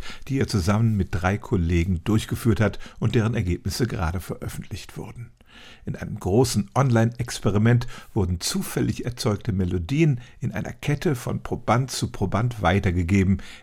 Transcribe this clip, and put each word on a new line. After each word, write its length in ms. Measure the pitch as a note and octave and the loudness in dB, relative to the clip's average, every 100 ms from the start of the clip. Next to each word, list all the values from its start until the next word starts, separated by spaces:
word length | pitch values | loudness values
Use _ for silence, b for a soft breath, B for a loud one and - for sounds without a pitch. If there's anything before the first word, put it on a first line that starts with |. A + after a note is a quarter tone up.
| B B - | B B -4
die 100 | C3+ | -2
er 80 | - | 0
zusammen 480 | G#2+ E2+ G#2 A2+ G#2+ | 0 2 2 2 2
mit 140 | F#2 | 0
drei 260 | F2+ F2+ G2+ | 0 0 -2
Kollegen 640 | - F#2+ E2 F2 E2+ D#2+ - | 0 0 2 2 2 0 2
durchgeführt 560 | G#2+ - A#2+ A#2 G#2 | 0 0 -2 2 2
hat 180 | G#2 - B - | 2 0 B -4
und 160 | A#2+ A#2 | 0 2
deren 200 | G#2+ A#2 | 2 0
Ergebnisse 500 | F2+ F2 - - B2 | 0 -2 -2 -2 -2
gerade 360 | - E2+ F#2 | -2 -4 -4
veröffentlicht 760 | - - - - - F#2 - - | -6 -10 -10 -10 -10 -10 -12 -14
wurden. 360 | - - A#2 - B B B B - | -14 -14 -16 -20 B B B B -10
In 120 | - | -8
einem 200 | F2 G#2 | -8 -6
großen 520 | F#2+ G#2+ C3 G2+ - | 2 4 4 2 0
Online-Experiment 1120 | B2 C3+ A2+ A2+ - A#2 - - G2+ A2 A#2+ - B B | 2 4 4 4 0 -6 -2 0 4 6 4 2 B B
wurden 260 | - F2 F2 | -2 0 -2
zufällig 640 | - G3 - - B2 - | -2 -4 -4 -2 -2 -2
erzeugte 480 | - A#2+ A#2 G#2 - | -6 -4 -2 -2 -2
Melodien 680 | F#2 F2+ F2+ E2+ C#3+ D#3+ B2 B - | -2 0 -2 0 2 2 2 B -10
in 140 | A2+ | -6
einer 180 | - - | -6 -8
Kette 440 | - - C#3+ E3+ B2+ | -6 -4 -2 0 -2
von 280 | - A#2 | -4 -6
Proband 480 | - - - A2+ C3 | -6 -4 2 2 2
zu 220 | - - | -2 -4
Proband 480 | - F#2+ F#2+ A#2+ A2 | -2 -2 0 -2 0
weitergegeben, 800 | F2+ F#2+ F#2+ F2 F2 G2+ F#2+ F#2 B B | 2 4 2 2 4 4 4 2 B B